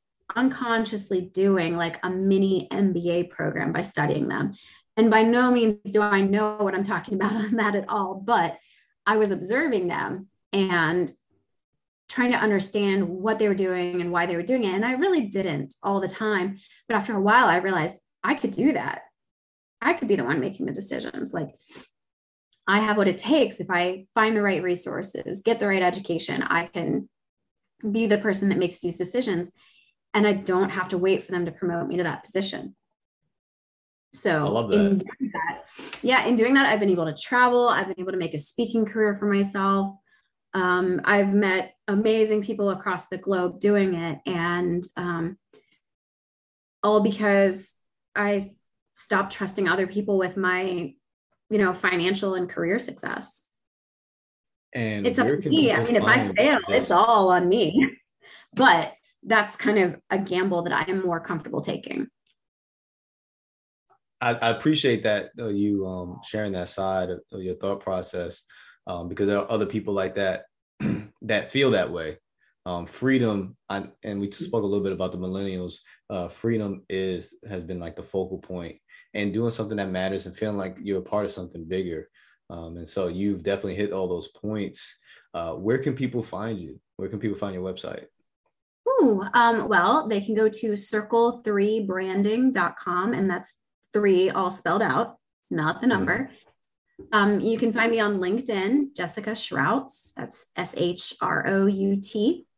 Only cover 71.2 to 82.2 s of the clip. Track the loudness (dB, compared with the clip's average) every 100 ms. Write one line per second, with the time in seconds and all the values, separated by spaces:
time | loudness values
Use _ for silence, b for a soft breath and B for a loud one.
71.2 | -4 -2 -2 2 4 4 0 -4 -8 -10
72.2 | _ _ _ _ -10 -8 -10 -4 0 2
73.2 | 2 0 -4 -10 -8 -8 -8 -12 -10 -6
74.2 | -6 -6 -4 -2 0 0 -2 -2 -4 -4
75.2 | -6 -6 -6 -6 -8 -12 b b -10 -8
76.2 | -8 -6 -2 -2 -2 -6 -8 -4 -4 -4
77.2 | -8 -18 -12 -12 -8 -10 -10 -12 -8 -4
78.2 | -4 -8 -10 -10 -10 -14 _ B B -4
79.2 | -2 0 -2 -2 -4 -4 -4 -2 -2 -4
80.2 | -8 -6 -6 -4 -8 -8 -6 -4 -2 -4
81.2 | -4 -6 -12 -14 -6 -4 -4 -8 -12 b